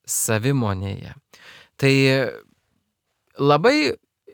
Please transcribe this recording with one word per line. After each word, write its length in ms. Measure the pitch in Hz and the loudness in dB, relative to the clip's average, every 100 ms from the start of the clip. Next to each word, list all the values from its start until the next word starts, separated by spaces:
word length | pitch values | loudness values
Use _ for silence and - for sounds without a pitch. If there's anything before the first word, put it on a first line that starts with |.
| - | -8
savimonėje. 1080 | - - 110 123 139 107 95 98 98 - - _ - - - _ - | -6 -2 -2 0 0 -2 -4 -6 -10 -14 -18 _ -20 -20 -20 _ -2
Tai 160 | 139 135 135 135 113 55 - _ _ _ _ _ _ _ _ - | 2 4 4 2 -2 -8 -18 _ _ _ _ _ _ _ _ -2
labai 540 | 143 147 220 302 294 - _ _ _ | 2 4 2 2 -2 -6 _ _ _